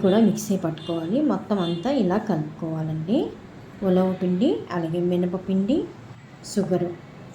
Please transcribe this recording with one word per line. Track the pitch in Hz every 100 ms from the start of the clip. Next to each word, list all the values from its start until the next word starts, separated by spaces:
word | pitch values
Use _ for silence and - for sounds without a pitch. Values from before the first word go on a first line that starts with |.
కూడా | 190 214 208
మిక్సీ | - - 190 160
పట్టుకోవాలి. | 156 - 165 165 254 294
మొత్తం | 190 - 202 170
అంతా | 170 247 285
ఇలా | 180 202 214
కలుపుకోవాలండి. | 160 151 - 160 160 156 160 160 277 453 - - - - - 196
ఉలవ | 180 185 185
పిండి, | 185 180 277 440 - 175
అలాగే | 160 175 175
మినపపిండి, | 180 180 185 - 190 202 330 - - - - - - -
షుగరు | 208 175 180 175 - - - -